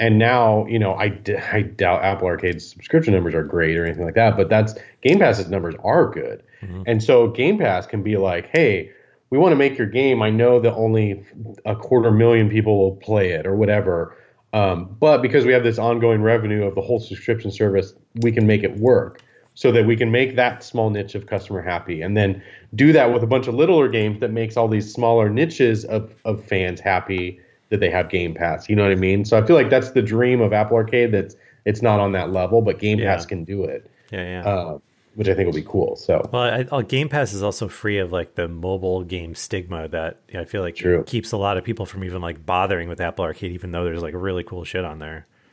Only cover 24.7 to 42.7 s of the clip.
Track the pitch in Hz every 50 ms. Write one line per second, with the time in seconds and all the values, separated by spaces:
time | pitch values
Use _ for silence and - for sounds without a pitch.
24.7 | 107 104 104 107 - - 120 113 117 117 107 104 104 120 156 160 - - 131 117
25.7 | 113 107 107 - 110 110 110 - - _ _ 113 104 107 - - 104 95 92 92
26.7 | 90 87 - 98 95 90 - - 98 92 90 90 92 - _ _ _ _ _ _
27.7 | 110 104 101 87 82 90 87 82 - 90 87 85 80 82 85 85 78 - - -
28.7 | 107 104 101 98 98 92 95 95 98 101 98 104 120 110 107 113 170 156 135 -
29.7 | 135 131 131 - - 127 104 104 110 113 123 123 127 123 113 101 104 104 107 107
30.7 | 117 117 110 107 113 120 120 120 110 98 92 - - _ _ _ _ _ _ 104
31.7 | 107 107 117 117 107 101 101 98 98 92 87 85 95 92 90 90 110 117 110 104
32.7 | 95 - 104 104 107 104 117 107 98 87 85 - 101 90 82 82 101 101 92 76
33.7 | 67 - - _ _ _ _ _ 107 95 90 90 90 92 90 104 101 92 87 82
34.7 | 76 71 - _ _ _ _ _ _ 107 104 95 92 82 95 87 80 78 - -
35.7 | - 98 78 - - - - - 87 78 - - - 123 123 120 110 123 127 127
36.7 | 143 139 113 95 - 131 147 151 139 147 139 101 95 98 98 104 95 - 113 92
37.7 | - - - 107 104 101 95 87 87 90 82 - _ - 87 82 87 82 85 92
38.7 | 95 95 92 92 90 92 92 85 92 90 85 85 82 - - - - 98 87 85
39.7 | 92 85 80 80 82 82 80 82 - - _ _ - 92 85 - - 104 92 87
40.7 | 82 - - 90 90 85 - - - 117 101 - - 104 98 101 101 92 - -
41.7 | 113 - 101 95 - 92 95 90 90 92 87 85 82 76 78 82 92 90 95 95